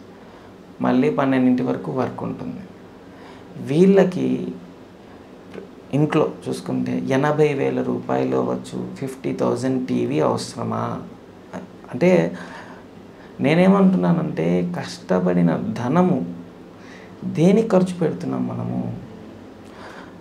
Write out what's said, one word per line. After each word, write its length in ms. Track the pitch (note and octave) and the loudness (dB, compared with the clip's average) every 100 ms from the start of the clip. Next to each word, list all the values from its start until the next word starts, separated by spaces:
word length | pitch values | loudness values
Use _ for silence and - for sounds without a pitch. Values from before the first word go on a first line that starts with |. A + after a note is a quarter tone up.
| - - - - - - - - | -20 -20 -20 -20 -20 -20 -20 -4
మళ్ళీ 280 | B2+ B2 C#3+ | 2 4 2
పన్నెండింటి 540 | D3+ C3+ C3 B2+ B2+ | 2 2 4 4 4
వరకు 280 | B2+ C3 - | 0 -2 -4
వర్క్ 320 | C3+ B2 - | -2 -4 -4
ఉంటుంది. 360 | A2+ - - - - - - - - - - - - - | -8 -8 -10 -12 -14 -18 -20 -20 -20 -20 -20 -20 -18 -12
వీళ్ళకి 880 | A#2+ C#3+ F#3+ G3 F3+ - C3 B2+ - - - - - - - - - - - - - - - | -2 6 6 8 4 2 -2 -2 -4 -10 -14 -20 -20 -20 -20 -20 -20 -20 -18 -18 -18 -20 -4
ఇంట్లో 360 | C3+ D3+ D#3 - - B2+ | 0 2 2 0 -2 -8
చూసుకుంటే 540 | B2+ - B2+ B2 B2+ B2+ | -8 -6 -4 -4 -4 -2
ఎనభై 440 | C3 D3+ D3 D3+ | 0 2 2 2
వేల 280 | C#3 C3+ B2+ | 2 -2 -2
రూపాయలు 560 | B2+ B2 B2 C3 - - | -2 -4 -2 -2 0 0
అవ్వచ్చు, 580 | - B2 - B2+ B2 - | -2 -4 -6 -10 -10 -8
ఫిఫ్టీ 380 | C3+ - - | -10 -8 -6
థౌజండ్ 540 | B2+ B2 A#2+ B2+ C3 B2+ | -2 -2 0 -2 -2 -2
టీవీ 320 | B2 A#2+ D3 | -2 -2 0
అవసరమా? 840 | C#3 A#2 - - A2+ A2 A#2 A2+ - - - - - - - - - | 0 0 -4 -8 -6 -4 -4 -8 -12 -18 -20 -20 -16 -16 -16 -18 -12
అంటే 420 | F3 F3 F3+ E3 - - - - - - - - - - - | 0 4 6 4 -4 -12 -16 -18 -18 -20 -20 -20 -20 -18 -2
నేనేమంటున్నానంటే, 1300 | B2+ D#3+ F#3 G3 F#3+ F#3 F3 D#3+ D3+ D#3 E2+ - F3+ - | 2 6 6 6 6 4 2 2 0 -2 0 0 0 -4
కష్టపడిన 840 | - - - - F3+ F3+ - D3+ G#2 A2 | -10 -10 -2 0 2 4 2 2 -2 -4
ధనము 480 | A#2+ D#3+ F#3 C3 F2+ - - - - - - - - - B2 | 0 2 2 2 -2 -10 -16 -20 -20 -20 -20 -20 -20 -12 -6
దేనికి 420 | B2 E3+ G#3+ A3 | 2 4 4 4
ఖర్చు 260 | F#3 F#3 | 2 2
పెడుతున్నాం 540 | - D#3 - C3 B1+ B1 | 0 -2 -2 -4 -4 -4
మనము? 460 | A#1+ A#1+ B1 A#1+ A1+ - - - - - - - - - - - - | -4 -4 -4 -6 -8 -12 -18 -18 -20 -20 -20 -20 -20 -18 -18 -18 -12